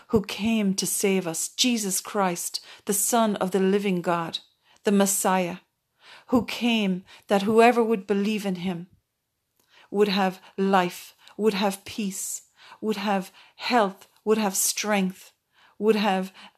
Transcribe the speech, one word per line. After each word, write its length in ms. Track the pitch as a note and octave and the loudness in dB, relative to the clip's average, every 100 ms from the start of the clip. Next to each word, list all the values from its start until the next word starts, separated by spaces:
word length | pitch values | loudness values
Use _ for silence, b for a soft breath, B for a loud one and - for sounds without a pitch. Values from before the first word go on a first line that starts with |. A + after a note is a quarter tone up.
| B | B
who 140 | A3+ | -2
came 520 | G3 - G#3+ A3+ G3 F#3+ | -2 -4 -2 0 0 -2
to 100 | F3 | -4
save 420 | - G3+ F#3+ E3+ | -2 0 0 -2
us, 220 | E3 - | -6 -6
Jesus 520 | - B3+ A#3 G3+ F#3 | -2 0 0 -2 -4
Christ, 600 | - G#3+ F#3+ F3 - - B B - | -4 -2 -2 -2 -8 -10 B B -4
the 80 | |
Son 420 | G3+ - A#3 A3+ G#3 | -2 0 2 0 0
of 140 | F#3+ | -2
the 80 | G3 | 0
living 420 | F#3+ G3+ G3+ F3+ | 2 2 0 -2
God, 380 | F3 E3+ E3 - - _ b b - | -2 -2 -4 -10 -14 _ b b 0
the 80 | |
Messiah, 640 | G3+ G3 - G#3 F#3 F3 F3+ - _ _ B B B - | 2 2 2 0 0 0 -6 -14 _ _ B B B 0
who 180 | B3+ - | 0 0
came 580 | - A#3+ A3+ G3 F3+ B B - | -2 0 0 0 -2 B B -2
that 160 | G3+ | 0
whoever 400 | G3 A3+ A#3 A#3+ | 4 6 6 6
would 240 | A3+ A3+ F#3+ | 2 0 0
believe 380 | G3+ G3+ G#3+ G3+ | 0 0 -2 -4
in 100 | F3 | -4
him 320 | F#3 E3+ F3+ _ _ _ _ _ _ _ b b b | -4 -6 -10 _ _ _ _ _ _ _ b b b
would 160 | G3 G#3 | 0 2
have 340 | F#3+ F#3+ F#3 B - | 2 0 -2 B -2
life, 580 | G3 G3 F3+ - - - b - | 2 2 2 -4 -16 -20 b -2
would 160 | G#3+ | 0
have 320 | G3 G3+ F#3+ - | 2 0 -4 -8
peace, 580 | - G3+ F#3+ - - - B B B | -6 -6 -6 -10 -12 -16 B B B
would 160 | G#3+ G3+ | -6 -4
have 340 | G#3 G3 F#3 b b - | -2 -2 -4 b b -12
health, 520 | - A#3+ G3 F#3+ - _ | 0 2 2 -2 -18 _
would 140 | G#3+ A3 | 0 0
have 180 | G#3 F#3+ | 0 -2
strength, 760 | - - G#3 G#3 F#3 F#3 - _ _ b b - | -2 -2 -2 0 0 -4 -16 _ _ b b -2
would 200 | G#3 G#3+ | 2 2
have, 340 | G#3 F#3+ F#3 B B | 2 0 -4 B B